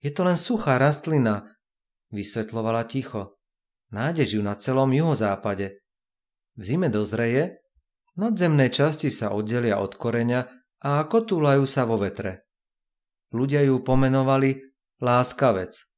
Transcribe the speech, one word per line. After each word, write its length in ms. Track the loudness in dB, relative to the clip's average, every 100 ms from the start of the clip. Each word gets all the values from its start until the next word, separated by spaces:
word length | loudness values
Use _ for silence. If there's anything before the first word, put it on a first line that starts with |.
„Je 80 | -6
to 160 | -2
len 160 | 0 2
suchá 400 | 2 0 0 2
rastlina,“ 760 | 4 2 0 2 2 0 -6 _ _ _ _ _ _
vysvetľovala 720 | -8 -6 -6 -6 -4 -2 -2 -2
ticho. 480 | -6 -6 -10 -10 _ _ _ _ _ _
„Nádež 480 | -4 -4 0 0 0
ju 20 |
na 120 | -2 -4
celom 320 | -2 2 2
juhozápade. 960 | 2 0 0 -2 -2 -4 -6 -8 -10 _ _ _ _ _ _ _ -12
V 60 |
zime 240 | -4 -2 0
dozreje, 720 | -2 -2 -2 0 0 -2 -6 _ _ _ _ _ -6
nadzemné 560 | -4 0 2 4 2
časti 400 | 2 0 0 -2
sa 240 | -2 -2 -4
oddelia 420 | -2 -2 0 0
od 160 | -2
koreňa 460 | -4 -4 -2 0 -2 -4 -14 _ _
a 240 | -2 -2
kotúľajú 600 | 0 0 0 0 4 4 2
sa 160 | 0
vo 160 | 0 0
vetre. 480 | -2 -4 -10 -10 _ _ _ _ _ _ _ _ _ -4
Ľudia 320 | 0 2 4
ju 160 | 2
pomenovali 800 | 4 4 4 2 2 2 2 -2 -8 _ _ _
láskavec. 720 | 0 2 2 2 2 2 -4 -8 -10